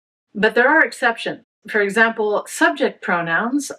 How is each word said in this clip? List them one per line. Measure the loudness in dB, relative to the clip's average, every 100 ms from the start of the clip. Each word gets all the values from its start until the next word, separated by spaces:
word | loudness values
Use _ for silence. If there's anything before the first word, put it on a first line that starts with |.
| _ _ _
but | 0 0
there | 4 4
are | 4
exceptions. | 2 0 -4 -4 -6 -10 _ _ -6
For | -2
example, | -2 2 0 2 -2 -2 -4
subject | 0 0 2 -2 -4
pronouns, | -4 -4 -2 -2 0 -2 -4